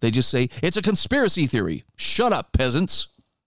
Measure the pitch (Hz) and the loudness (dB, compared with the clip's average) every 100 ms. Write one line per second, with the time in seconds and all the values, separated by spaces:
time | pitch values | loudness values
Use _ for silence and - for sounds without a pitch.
0 | 113 120 - 127 123 - 165 208 202 202 | 0 0 0 0 -2 -2 -4 -2 0 0
1 | - 285 415 185 139 117 85 78 - - | 0 2 2 0 0 0 -2 -6 -10 -8
2 | - - 240 160 - - 127 135 190 - | -2 0 2 0 0 0 2 0 0 -2
3 | - _ _ _ | -4 _ _ _